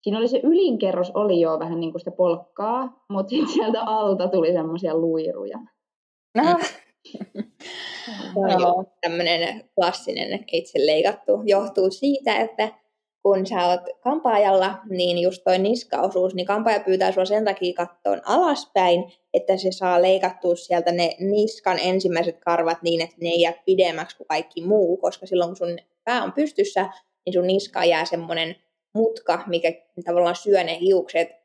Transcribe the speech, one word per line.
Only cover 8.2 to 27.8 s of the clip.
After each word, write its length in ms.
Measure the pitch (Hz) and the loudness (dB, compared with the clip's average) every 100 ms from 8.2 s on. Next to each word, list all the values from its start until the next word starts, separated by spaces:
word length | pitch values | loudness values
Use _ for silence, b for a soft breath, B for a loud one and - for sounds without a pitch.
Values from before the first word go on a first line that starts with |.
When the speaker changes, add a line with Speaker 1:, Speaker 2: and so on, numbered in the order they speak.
| 196 190 | -6 -2
Speaker 3:
on 140 | 196 185 | 2 2
Speaker 2:
Joo. 180 | 175 180 | 2 0
Speaker 3:
just 100 | 190 _ | -4 _
tämmönen 640 | 170 170 175 165 165 220 - | -6 -2 0 0 -2 -6 -4
klassinen 680 | - 175 180 - - - - - | 0 0 -2 -8 -6 -6 -6 -4
itse 260 | 165 170 - 147 | -4 -4 0 2
leikattu. 560 | 156 190 214 - 208 | 4 2 0 -2 0
Johtuu 460 | 214 196 202 - 190 | 2 2 2 0 0
siitä, 460 | 190 277 277 254 214 | 0 -2 0 0 0
että 360 | 226 220 214 - _ _ _ _ | -2 -2 -4 -6 _ _ _ _
kun 240 | 202 196 190 | 2 2 0
sä 200 | 202 175 | 0 2
oot 140 | 180 175 - | 0 -2 -6
kampaajalla, 760 | 247 302 269 214 202 190 190 214 - | -2 0 2 4 6 4 2 -2 -8
niin 300 | 185 180 175 | -2 0 2
just 260 | 175 180 | 0 0
toi 140 | - 185 | 0 2
niskaosuus, 760 | 196 233 - - 190 196 185 | 2 0 -2 -2 0 0 0
niin 120 | 185 180 | -2 -2
kampaaja 340 | 208 226 208 | 0 0 0
pyytää 320 | - 190 190 | 0 2 2
sua 120 | 190 | 0
sen 200 | 185 214 | 0 0
takia 300 | 208 196 180 175 | 0 -2 -4 -4
kattoon 440 | 175 _ 101 - - | -8 _ -4 -4 0
alaspäin, 840 | 247 349 277 - 196 180 175 175 B _ | 2 2 0 -2 2 4 2 0 B _
että 220 | 175 - 190 | -4 0 0
se 160 | 190 | 0
saa 300 | 185 185 175 | -2 0 4
leikattua 540 | 185 190 190 - 180 175 | 4 4 0 -2 -2 -2
sieltä 360 | - 175 170 | 0 0 0
ne 240 | 175 170 - | 0 -2 -2
niskan 580 | 190 208 214 - 196 175 | -2 0 0 0 -2 0
ensimmäiset 560 | 180 190 185 165 170 165 | 0 0 0 0 -2 -4
karvat 380 | - 170 165 170 | -2 0 0 -2
niin, 180 | 170 170 | -2 -2
että 160 | 165 _ | -4 _
ne 60 | 170 | -4
ei 120 | 170 | 0
jää 120 | 165 170 - | 0 0 0
pidemmäksi 500 | 190 175 160 165 - | 2 2 0 -10 -14
kuin 100 | - | -4
kaikki 340 | 131 - - 170 | -4 -4 -8 0
muu, 300 | 214 175 180 | 2 2 0
koska 300 | 175 - 190 | -2 -6 -4
silloin 220 | 180 170 | -2 -2
kun 60 | 190 | -4
sun 220 | 175 170 _ _ | -6 -8 _ _
pää 180 | - 240 | -4 -2
on 100 | 190 | -2
pystyssä, 580 | 226 302 - 196 190 190 B _ _ - | -2 -2 0 -2 0 -4 B _ _ -4
niin 80 | |
sun 120 | 180 180 | -2 2
niska 380 | 196 - 190 | 0 -2 0